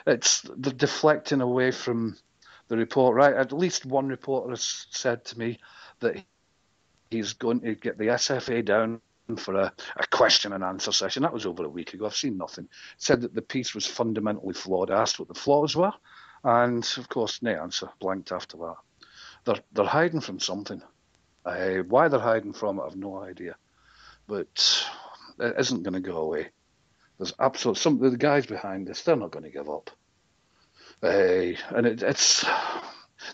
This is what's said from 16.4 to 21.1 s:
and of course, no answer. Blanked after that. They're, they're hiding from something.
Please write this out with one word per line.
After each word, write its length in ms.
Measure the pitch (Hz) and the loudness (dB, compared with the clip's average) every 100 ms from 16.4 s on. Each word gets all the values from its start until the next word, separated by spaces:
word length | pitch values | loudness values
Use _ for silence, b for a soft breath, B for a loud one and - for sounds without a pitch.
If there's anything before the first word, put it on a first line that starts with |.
and 480 | 135 117 120 117 117 - | 2 4 4 2 -2 -6
of 120 | 120 | -6
course, 320 | 131 107 - | -4 -2 -2
no 80 | 120 | -4
answer. 380 | 87 76 - 95 - | -4 -4 -8 -10 -6
Blanked 320 | 95 95 - | -4 -4 -4
after 240 | 90 - 78 | -8 -8 -12
that. 180 | 82 82 _ _ B B B B | -12 -12 _ _ B B B B
They're, 180 | - 107 - | -2 -2 -2
they're 120 | - | 0
hiding 360 | 101 147 170 160 | 2 4 2 0
from 180 | - 90 | -6 -6
something. 400 | - 98 104 104 - _ _ | -4 -6 -8 -12 -14 _ _